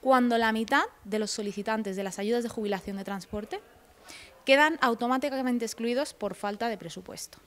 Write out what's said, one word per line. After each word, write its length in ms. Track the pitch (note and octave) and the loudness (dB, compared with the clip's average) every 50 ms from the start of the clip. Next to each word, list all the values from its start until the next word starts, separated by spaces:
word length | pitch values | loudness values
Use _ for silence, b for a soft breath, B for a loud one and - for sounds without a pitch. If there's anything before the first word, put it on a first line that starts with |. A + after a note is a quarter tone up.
cuando 380 | - C4 C4 B3+ B3 B3 A#3+ A3+ | 6 6 6 6 6 6 4 4
la 140 | A#3 A3 A3 | 4 4 2
mitad 320 | A3 A3+ G#3 C#4 C#4+ F4 A#4 - - - | 0 0 2 4 2 2 2 -4 -14 -10
de 140 | G#3 F#3+ G#3+ | -4 -2 -2
los 120 | G#3+ G3+ | -2 -2
solicitantes 640 | - - G#3 G3+ G3 G3+ G3 A3 A3 A3 A3 G3+ F#3+ | -4 -4 -4 -6 -4 -4 -2 -2 -2 -2 -2 -4 -4
de 60 | F#3+ G3 | -4 -4
las 160 | G3 F3+ - | -6 -4 -4
ayudas 240 | G3+ G#3 A#3 A#3+ A#3 | 0 0 0 0 0
de 60 | A#3 | -2
jubilación 480 | - - G#3+ G#3 G3+ F#3 F3+ - G3 | -4 -4 -2 -2 -2 -2 -4 -8 -8
de 80 | G3 G3 | -8 -6
transporte 560 | G3 G3 G3 F3 - - G#3 G#3 - F4+ G4+ - - - - - - - B B B B B B B B B - | -6 -8 -8 -8 -8 -8 -8 -6 -6 -10 -12 -12 -14 -20 -20 -20 -20 -20 B B B B B B B B B 4
quedan 320 | - C4+ C#4 D4+ D#4 E4 - | 4 6 6 6 4 4 2
automáticamente 880 | - B3+ A#3 A3+ A#3+ A#3+ B3+ C4 C4+ D4 C4 C4 C4 B3+ B3 A#3+ A#3 | 2 0 2 0 0 0 2 2 0 -2 -2 -2 0 0 0 0 -2
excluidos 480 | A3 - - A3+ A#3 A#3+ B3+ D4 D4 - | -4 -6 -4 -2 0 0 0 -2 -4 -6
por 200 | - - G3+ F#3 | -6 -6 -6 -6
falta 360 | - - G3+ G3+ G3+ A#3 A#3 | -4 -6 -6 -4 -4 -4 -4
de 80 | A3 F#3 | -4 -6
presupuesto. 580 | E3+ E3 - F#3 F#3 - - - - - - - - | -8 -12 -12 -12 -14 -14 -14 -14 -14 -16 -16 -20 -20